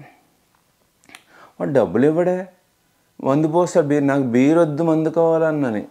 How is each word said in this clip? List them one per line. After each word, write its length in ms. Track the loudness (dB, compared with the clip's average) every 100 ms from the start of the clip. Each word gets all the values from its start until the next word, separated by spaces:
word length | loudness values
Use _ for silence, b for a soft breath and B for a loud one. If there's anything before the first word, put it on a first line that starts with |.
| -20 b b b _ _ _ _ _ _ _ B B B B B
వాడు 120 | -2
డబ్బులు 340 | 0 2 2 2
ఇవ్వడే, 420 | 2 0 -2 -6 -18 _ _ _ _ _ -8
మందు 240 | -2 0 0
పోస్తాడు, 380 | 0 0 0 0
బీర్, 220 | 0 0
నాకు 160 | 0
బీర్ 340 | 0 2 2 2
వద్దు 260 | 0 0
మందు 260 | 0 0 0
కావాలన్నాను. 760 | 0 0 0 0 -2 -2 -4 -8